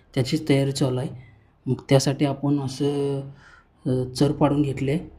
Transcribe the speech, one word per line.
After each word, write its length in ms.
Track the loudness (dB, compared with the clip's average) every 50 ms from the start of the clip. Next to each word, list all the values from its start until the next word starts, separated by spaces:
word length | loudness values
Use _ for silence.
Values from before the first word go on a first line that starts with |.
| _ _ -4
त्याचीच 360 | -2 -2 0 -2 -2 0 2
तयारी 220 | 2 2 2 0
चालू 280 | 0 0 -2 0 0 -2
आहे. 380 | -4 -6 -10 -14 -18 -20 -20 -20 _ _ _ _ _
मग 160 | -4 -4 -4 2 4
त्यासाठी 360 | 4 4 6 2 0 0 0
आपण 340 | -2 0 -2 0 0 0 0
असं, 640 | -2 -4 -4 -2 -2 -2 0 -2 -2 -2 -4 -4 -6 -10 -14 -18 -20 -20 -20 -20 _ _ _ _ -4
अ, 260 | -2 -2 0 -2 -4 0
चर 160 | 2 2 2
पाडून 300 | 4 2 2 2 2 2
घेतले 380 | 0 0 -2 -2 -2 -2 -2 -2 -4 -8 -14